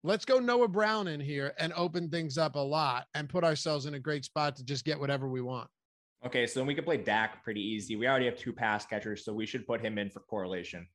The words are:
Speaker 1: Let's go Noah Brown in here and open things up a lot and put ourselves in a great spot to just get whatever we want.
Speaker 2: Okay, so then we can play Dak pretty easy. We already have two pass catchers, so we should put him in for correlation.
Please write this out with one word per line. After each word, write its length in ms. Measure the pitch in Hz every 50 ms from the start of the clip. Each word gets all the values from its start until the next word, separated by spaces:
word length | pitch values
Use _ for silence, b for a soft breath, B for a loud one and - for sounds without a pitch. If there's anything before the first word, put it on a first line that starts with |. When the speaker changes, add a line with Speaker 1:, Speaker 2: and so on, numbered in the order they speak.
| -
Speaker 1:
Let's 200 | 156 208 202 -
go 140 | - 262 254
Noah 300 | 247 240 240 247 247 220
Brown 400 | 175 202 214 214 220 220 202 175
in 100 | 156 147
here 360 | 143 139 147 143 139 143 - -
and 140 | 160 165
open 360 | 170 170 175 175 160 180 170 160
things 300 | 147 170 165 156 131 160
up 160 | 160 151 127
a 60 | 143
lot 460 | 139 139 147 156 156 139 123 123 - _ -
and 140 | 151 151 135
put 140 | 131 180
ourselves 420 | 170 165 156 147 - 165 151 147 135
in 100 | 151 147
a 40 | 139
great 260 | 123 156 151 147 135
spot 300 | - _ 156 147 147 135
to 100 | 143 127
just 200 | 120 143 135 -
get 140 | 156 151 139
whatever 300 | 143 135 139 135 135 135
we 120 | 127 127
want. 280 | 123 123 127 120 120 - _ _ _ _ _ _ _ _ _ _ 120
Speaker 2:
Okay, 220 | 123 - 127 120
so 140 | 117 - 131
then 80 | 131 143
we 60 | 143
can 100 | 156 139
play 140 | 165 160 120
Dak 440 | 98 - 104 110 110 110 - -
pretty 180 | _ 117 107 104
easy. 360 | 98 107 110 107 101 - 113
We 100 | 104 117
already 200 | 127 135 131 127
have 100 | 123 -
two 160 | - - 127
pass 340 | 110 - 120 110 104 107 -
catchers, 380 | - 110 107 104 113 104 98 -
so 80 | -
we 120 | 104 110 107
should 220 | 107 - 127 104
put 140 | - 117 113
him 180 | 113 110 110 104
in 100 | 104 101
for 120 | - 98
correlation. 680 | - _ 113 104 92 90 92 90 87 - - 87 85 85